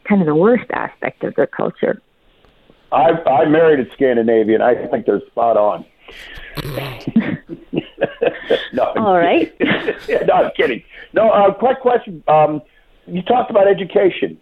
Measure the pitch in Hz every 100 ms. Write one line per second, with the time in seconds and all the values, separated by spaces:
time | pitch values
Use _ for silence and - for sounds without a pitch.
0 | - 202 160 151 202 247 - - - -
1 | - - - - - - - - - -
2 | _ _ _ _ _ _ _ _ _ 127
3 | 160 165 - 139 156 156 165 147 117 -
4 | 135 117 113 113 107 110 113 120 - 123
5 | 110 101 - - 117 107 104 87 - _
6 | - - - - - - - 135 139 -
7 | - - - - - 165 - - - -
8 | - - - - - - - - 226 -
9 | 214 180 170 285 320 - - - - -
10 | - - 170 180 127 - 160 117 - -
11 | - 170 220 202 196 - 240 262 247 240
12 | - 160 - 156 151 151 - _ _ _
13 | - 175 180 247 247 226 196 190 185 208
14 | 202 - 87 80